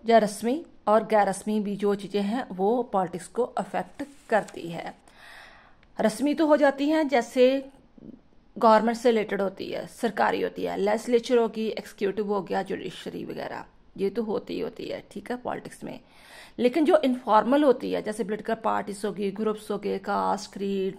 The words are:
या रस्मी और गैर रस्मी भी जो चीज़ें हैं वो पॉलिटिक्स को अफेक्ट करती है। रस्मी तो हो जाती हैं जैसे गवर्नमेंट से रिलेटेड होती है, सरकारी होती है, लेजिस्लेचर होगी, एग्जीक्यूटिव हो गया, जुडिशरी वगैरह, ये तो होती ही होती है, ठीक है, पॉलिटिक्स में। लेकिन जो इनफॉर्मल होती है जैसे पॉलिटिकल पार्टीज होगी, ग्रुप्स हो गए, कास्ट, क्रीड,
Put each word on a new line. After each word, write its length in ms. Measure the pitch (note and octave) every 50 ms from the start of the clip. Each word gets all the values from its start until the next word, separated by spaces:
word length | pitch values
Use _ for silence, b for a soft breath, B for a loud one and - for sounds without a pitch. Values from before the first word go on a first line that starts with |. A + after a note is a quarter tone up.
| -
या 120 | A3 A3+ A3+
रस्मी 480 | G#3 G3 G#3 - G#3+ A#3 B3+ E4 F4 - - - _ G#3
और 180 | G#3 A3 G#3+
गैर 220 | G#3+ A3 G#3 G3+ F#3+
रस्मी 320 | F#3+ F#3+ - G#3+ G#3+ G#3+
भी 160 | G3+ G#3 G3+
जो 180 | G3 G#3 G3+ G3+
चीज़ें 280 | G3+ G3+ F3 - G3+ G3+
हैं 240 | G3+ A3 C4+ - - F#3+
वो 300 | F3+ F#3+ G3+ A#3+ B3+ A#3+
पॉलिटिक्स 440 | B3 - G3 F#3 E3 F3+ F3 -
को 160 | - - - A#3+
अफेक्ट 640 | - - - G3 - - F#3+ F#3 - - - C#4+ C#4+ - - - -
करती 420 | A3+ G#3 F#3+ - - - - E3
है। 240 | E3+ E3 - - - _ B B B B B B B B B B B B B B B B B _ - -
रस्मी 340 | G3+ A3 G#3+ - B3 D4 D4
तो 120 | C#4+ E4
हो 100 | D4 D4+
जाती 320 | C4+ D4 C#4 C4+ C#4 C#4+ C#4+
हैं 200 | D#4+ D#4 D#4+ C4+
जैसे 600 | C#4+ B3 A3+ - - C4 B3 B3+ C4+ C#4 C4+ - - - _ _ _ - - - - - _ _ _ - _ _ - G3+
गवर्नमेंट 400 | A#3+ A3+ A3 G#3+ G#3 A#3 A#3 A3+
से 120 | - B3
रिलेटेड 300 | A3+ A3 G3+ G3+ G3+ G3
होती 300 | G3+ F#3+ G3 - - -
है, 160 | - - -
सरकारी 560 | - - - - A3+ G3+ G3+ A3 G#3 - G3 F#3
होती 220 | F3 F3 F3+ F#3
है, 120 | F3 F3
लेजिस्लेचर 600 | F3+ F#3+ G3+ G#3 A3+ A#3 B3 B3 A#3 A#3 - B3+ A#3
होगी, 300 | A#3 A3 A3 A3 A3 A3
एग्जीक्यूटिव 640 | - - - - - - G#3+ G3 F#3+ G#3+ G#3+ G3+ G#3
हो 100 | G3+ F3
गया, 200 | - F#3+ F#3+ F#3+
जुडिशरी 640 | - F#3+ - - - E3 - - - - - -
वगैरह, 400 | - - - - - - - - - _ - _ _ -
ये 140 | F#3 F#3+ G3
तो 120 | G3 A#3+ A3+
होती 320 | G#3+ G3 F#3+ F#3+ - F3+
ही 60 | F3+
होती 240 | - - - - -
है, 200 | - F#3 - - -
ठीक 200 | - G3+ G3+ -
है, 60 | A#3+
पॉलिटिक्स 480 | B3 B3 - - - - E3+ - - -
में। 160 | - - - B B B B B B B B B B B -
लेकिन 260 | A3+ B3 B3 E4 D4+
जो 160 | B3+ F4+ D#4 -
इनफॉर्मल 600 | C4+ B3 B3 - - G#3 G#3+ G#3 A3 C4+ C#4+ D4+
होती 280 | C#4 B3 B3+ G3+ F#3 F3+
है 100 | F3 E3
जैसे 220 | G3+ G#3+ G#3+ A3
पॉलिटिकल 300 | F#3 G#3+ G#3 G#3+ - A3+
पार्टीज 480 | A3+ - G#3+ G#3 G#3 G3+ G#3 G3 - -
होगी, 260 | G#3 F3+ F3 G#3 G3
ग्रुप्स 400 | F#3 G3+ A3 A3 G#3+ G#3+ - -
हो 80 | G#3 G3+
गए, 200 | G3+ G3 F#3+ F#3+
कास्ट, 540 | G3 G#3 G3+ G3 F#3+ F#3+ F#3+ G3 - - -
क्रीड, 460 | G3 G3+ G3 G3 G3 F#3+ F#3+ F#3